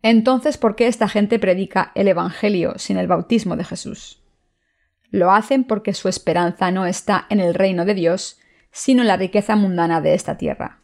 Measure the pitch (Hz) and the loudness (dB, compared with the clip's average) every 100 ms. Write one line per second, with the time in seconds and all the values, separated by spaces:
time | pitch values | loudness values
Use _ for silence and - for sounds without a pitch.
0 | 220 226 220 254 302 294 233 214 233 233 | 4 4 4 2 0 0 -2 2 0 0
1 | 208 208 208 226 196 180 196 196 - - | -2 0 0 0 2 0 0 -4 -4 0
2 | 202 175 175 - 214 196 165 - - 190 | 0 2 -2 -4 -2 0 -2 -4 -4 -4
3 | 180 175 170 233 190 165 175 175 - - | 0 -2 2 0 0 -6 -8 -10 -12 -16
4 | - - _ _ _ _ _ _ _ _ | -18 -20 _ _ _ _ _ _ _ _
5 | _ 196 175 202 220 269 254 214 208 190 | _ 0 4 2 2 0 0 -2 -4 -4
6 | 190 185 - 170 175 175 180 185 180 185 | -4 -4 -2 0 0 -2 -2 -2 -4 -4
7 | - 208 - 208 180 170 190 180 180 196 | -2 -2 0 0 0 2 0 0 -2 0
8 | 165 185 - - _ _ _ - - 254 | 0 -2 -6 -16 _ _ _ -6 2 4
9 | 233 190 190 214 202 214 196 175 170 165 | 4 0 0 -2 0 0 2 0 0 0
10 | 151 156 - - - - - - | 2 0 -2 -6 -6 -6 -10 -14